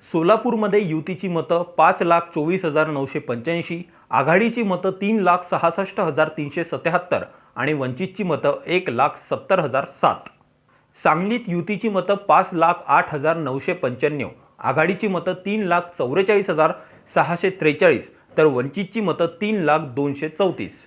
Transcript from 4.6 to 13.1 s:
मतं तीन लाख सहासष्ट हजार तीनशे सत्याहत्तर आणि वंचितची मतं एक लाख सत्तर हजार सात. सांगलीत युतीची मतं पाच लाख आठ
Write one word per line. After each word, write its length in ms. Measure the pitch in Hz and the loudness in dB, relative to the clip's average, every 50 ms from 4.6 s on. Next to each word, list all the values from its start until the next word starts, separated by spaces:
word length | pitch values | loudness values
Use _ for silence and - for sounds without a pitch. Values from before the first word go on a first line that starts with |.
| 233 | -2
मतं 280 | 196 185 180 180 190 185 190 | -2 -2 0 -2 -4 -2 -2
तीन 200 | 202 202 226 220 | -2 0 0 2
लाख 300 | 190 180 175 180 180 - | 4 4 2 2 2 -2
सहासष्ट 500 | - 156 - 170 170 - 196 185 - - | -2 0 0 0 0 0 -6 -4 -2 -2
हजार 280 | 196 160 147 135 156 151 | -2 -2 2 0 0 0
तीनशे 360 | - - 147 143 - 175 165 | 0 -8 -8 -6 -4 -6 -6
सत्याहत्तर 600 | - - 131 - 165 165 175 - - - 101 90 - - - _ _ _ | -4 -6 -4 -2 0 0 0 0 0 -2 -2 -2 -6 -14 -20 _ _ _
आणि 160 | - 123 143 156 | -4 -2 -2 -2
वंचितची 500 | 143 131 127 127 127 185 190 190 - 208 | -2 -2 -6 -4 -6 -6 -8 -6 -6 -2
मतं 380 | 180 156 127 - 143 143 - - | -2 -2 0 0 0 -2 -2 -2
एक 240 | - 165 185 180 156 | -2 -2 0 0 -2
लाख 260 | 123 117 135 151 - - - - | 0 2 0 0 0 -6 -8 -6
सत्तर 280 | 147 127 - - 190 185 | -6 -6 -2 0 0 0
हजार 260 | 165 139 117 131 - - - - - | 0 0 -2 -2 -2 -4 -6 0 0
सात. 260 | 147 98 - - - _ _ _ _ _ _ _ _ _ _ _ _ _ - | 0 0 0 -8 -20 _ _ _ _ _ _ _ _ _ _ _ _ _ -2
सांगलीत 420 | - 165 156 160 185 202 226 247 240 - | 0 2 2 2 0 -2 -4 -4 -4 -4
युतीची 400 | 175 175 170 175 208 185 - 226 | -4 -4 -4 -4 -6 -4 -4 -2
मतं 260 | 202 190 175 - 202 196 - - | -2 -2 0 0 -2 -2 2 4
पाच 200 | 151 165 190 185 190 | 4 4 4 2 0
लाख 220 | 165 165 175 175 - - | 2 2 2 2 0 0
आठ 280 | - 139 160 180 - | 2 2 2 2 0